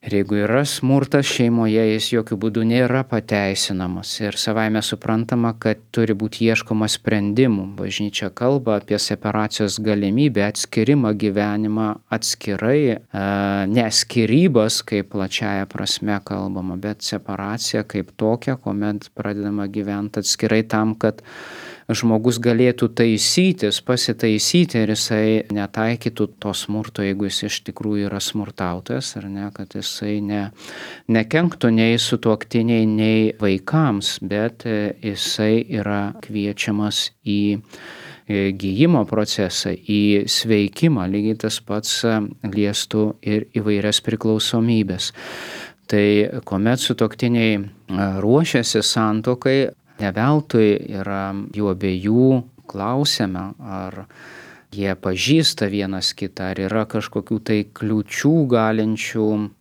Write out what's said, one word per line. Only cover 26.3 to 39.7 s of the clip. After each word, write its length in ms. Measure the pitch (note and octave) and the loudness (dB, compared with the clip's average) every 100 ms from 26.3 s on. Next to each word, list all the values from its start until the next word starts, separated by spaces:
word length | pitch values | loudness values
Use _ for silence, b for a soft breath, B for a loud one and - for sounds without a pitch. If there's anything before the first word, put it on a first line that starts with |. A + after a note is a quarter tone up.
| - | -4
to 140 | G#2 | -6
smurto, 500 | F#2+ - G#2 G#2+ - | -6 -4 -6 -6 -4
jeigu 220 | G2+ G2 G2 | -4 -2 -2
jis 140 | - | -4
iš 140 | G#2 - | -6 -8
tikrųjų 460 | - - G#2+ G#2 G2+ | -10 -8 -4 -2 -2
yra 120 | G2 | -4
smurtautojas, 920 | - A2 G2 - F#2 F2 - B2+ C3 - | -6 -6 -8 -6 -6 -6 -6 -6 -6 -10
ar 120 | G2+ | -10
ne, 200 | G2 G2+ | -8 -10
kad 240 | G2 F#2+ | -12 -12
jisai 460 | G2+ G2+ - G#2 G#2 | -10 -10 -8 -6 -4
ne-, 300 | G2+ G#2 G2+ B B B B B - | -4 -4 -6 B B B B B 0
nekenktų 640 | A2+ A2 D#3 F3 - A#2+ | 0 2 2 0 2 2
nei 240 | A2+ A2+ A#2 | 4 4 2
sutuoktiniai, 880 | - A#2 A2+ G#2+ - A#2+ A2+ A#2 A2 | 0 0 2 0 0 0 2 4 4
nei 460 | G#2+ A2 A2 A2 | 2 4 4 2
vaikams, 840 | G#2+ G#2 F#2+ - D#3+ D3+ G2+ G2 - | 2 0 0 0 2 2 2 -2 -6
bet, 460 | F#2+ G2+ A2+ A#2 A#2 | -4 -2 -2 -4 -4
e, 280 | G#2+ G#2 - | -2 -2 -4
jisai 680 | A2 G2+ - - G#2+ A2+ B2 | -6 -4 -4 0 2 2 0
yra 460 | A#2 G2+ G2+ G2+ | -4 -2 -2 -4
kviečiamas 920 | - - G#2 G2+ G2+ - G#2 G#2 - - _ | -8 -8 -4 -4 -4 -2 0 0 -2 -4 _
į, 220 | - G#2 G#2 G#2 B B B B B B | -2 0 2 0 B B B B B B
e, 260 | - G2+ G2 | -4 0 0
gijimo 540 | G2 G2 F#2+ E3 D#3 | -2 -4 2 4 4
procesą, 680 | G#2 G#2+ G#2 - F#2 - G2+ | 2 0 0 0 -2 -2 -4